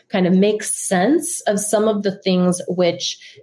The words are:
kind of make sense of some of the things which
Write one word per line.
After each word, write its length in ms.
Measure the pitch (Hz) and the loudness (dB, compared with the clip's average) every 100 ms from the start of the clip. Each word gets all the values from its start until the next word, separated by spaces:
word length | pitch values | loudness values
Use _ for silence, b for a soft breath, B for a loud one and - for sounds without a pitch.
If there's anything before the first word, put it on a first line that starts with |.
| B | B
kind 180 | 196 180 | 0 2
of 60 | |
make 300 | 185 202 214 | 4 2 0
sense 760 | - - - 185 202 330 - - - | -4 -8 -2 0 2 0 -2 -6 -2
of 140 | 202 | -2
some 260 | - 214 220 | 0 0 2
of 160 | 208 | 0
the 120 | 202 196 | -2 -4
things 440 | 190 180 180 175 - | 0 2 2 0 -4
which 500 | 180 175 175 - - B B | 0 0 0 -6 -10 B B